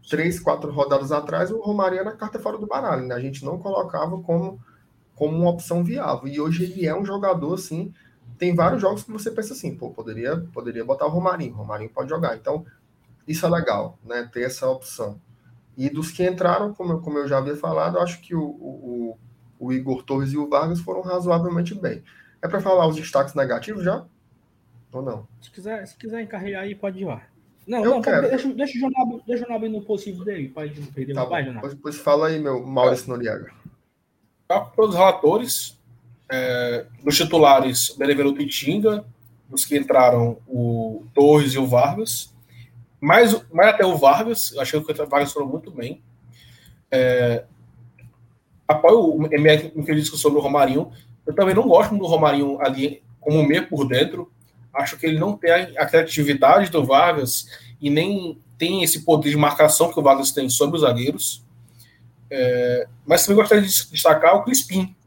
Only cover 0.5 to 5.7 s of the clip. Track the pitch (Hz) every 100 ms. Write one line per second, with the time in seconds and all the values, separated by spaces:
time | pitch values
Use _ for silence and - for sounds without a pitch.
0.5 | 147 147 139 139 139 135 147 147 165 180
1.5 | 220 208 208 190 185 202 214 214 220 214
2.5 | 214 214 262 247 135 127 123 131 135 135
3.5 | 175 196 196 180 156 160 180 170 170 185
4.5 | 196 - _ _ _ _ _ 151 160 175
5.5 | 170 -